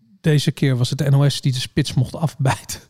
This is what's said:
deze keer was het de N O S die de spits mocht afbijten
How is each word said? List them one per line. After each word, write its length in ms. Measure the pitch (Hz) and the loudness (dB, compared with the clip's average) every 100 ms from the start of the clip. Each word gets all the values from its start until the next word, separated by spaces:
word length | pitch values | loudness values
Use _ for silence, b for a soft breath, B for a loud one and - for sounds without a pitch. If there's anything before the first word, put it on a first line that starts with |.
| _ _ | _ _
deze 300 | 160 147 160 | 0 2 0
keer 260 | - 143 123 | 0 0 0
was 120 | 123 | 0
het 80 | 135 | 0
de 100 | 143 | 2
N 40 | |
O 160 | 139 143 | 4 2
S 120 | - | 0
die 100 | 143 | -2
de 80 | 127 | -4
spits 340 | - - 147 | -4 -4 -2
mocht 220 | - - - | 0 -2 -2
afbijten 640 | 151 - 135 - - - | -4 0 -2 -2 -6 -16